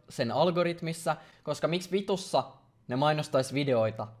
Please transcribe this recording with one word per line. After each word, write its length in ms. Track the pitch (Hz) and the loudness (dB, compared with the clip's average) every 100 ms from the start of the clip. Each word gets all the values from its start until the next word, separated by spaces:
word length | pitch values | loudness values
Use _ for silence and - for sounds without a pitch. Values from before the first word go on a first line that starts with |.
| - | -14
sen 240 | - 117 | -4 -2
algoritmissa, 840 | 117 175 175 175 170 165 165 170 151 - - | 2 2 2 0 -2 -6 -4 -4 -4 -8 -12
koska 260 | - 143 151 | -8 -2 0
miksi 220 | 175 180 | -2 0
vitussa 540 | 190 196 190 - 143 127 - _ _ - | -2 0 -4 0 0 0 -12 _ _ -4
ne 80 | 123 | 2
mainostais 580 | 147 151 151 135 131 | 2 2 2 0 2
videoita, 540 | 135 139 120 110 110 107 - | 0 2 4 2 -2 -10 -12